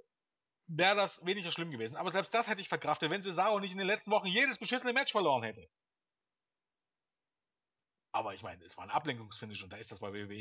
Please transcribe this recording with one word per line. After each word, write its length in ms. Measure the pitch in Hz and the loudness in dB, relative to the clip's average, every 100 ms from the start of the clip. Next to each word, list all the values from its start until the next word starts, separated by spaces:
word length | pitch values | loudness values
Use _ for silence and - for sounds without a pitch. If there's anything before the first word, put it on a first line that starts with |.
| _ _ _ _ _ _ - | _ _ _ _ _ _ -8
wäre 300 | 156 185 208 | 4 6 6
das 280 | 196 - 175 | 2 0 -2
weniger 240 | 202 170 | -2 -2
schlimm 200 | 165 170 | -2 -4
gewesen. 260 | 123 113 165 | -4 -4 -2
Aber 140 | 180 | 0
selbst 220 | 185 - | 0 2
das 140 | 226 220 | 0 2
hätte 120 | 196 | -2
ich 60 | 190 | -2
verkraftet, 420 | 160 147 151 156 | -2 0 0 0
wenn 120 | 196 | 0
Cesaro 380 | 190 170 202 202 | -2 2 4 2
nicht 120 | 190 | 0
in 60 | 190 | -2
den 80 | 190 | 0
letzten 240 | 214 196 | 0 4
Wochen 160 | 208 196 | 2 4
jedes 300 | 202 269 220 | 4 4 2
beschissene 340 | 214 247 247 | -2 0 2
Match 200 | 240 269 | 2 2
verloren 300 | 214 165 127 | 4 4 4
hätte. 260 | 113 - - _ _ _ _ _ _ _ _ _ _ _ _ _ _ _ _ _ _ _ _ _ _ _ _ | 0 -6 -16 _ _ _ _ _ _ _ _ _ _ _ _ _ _ _ _ _ _ _ _ _ _ _ _
Aber 220 | - 107 | -4 -4
ich 80 | 95 | -8
meine, 220 | 98 87 | -10 -12
es 120 | 87 - | -16 -16
war 80 | |
ein 60 | - | -4
Ablenkungsfinish 720 | 147 151 120 110 - 110 101 | -2 -2 -6 -10 -12 -10 -10
und 100 | 92 | -12
da 40 | 101 | -12
ist 160 | 113 | -12
das 80 | 104 | -8
bei 120 | 101 | -8
W 160 | 101 101 | -6 -8
W 80 | 104 | -6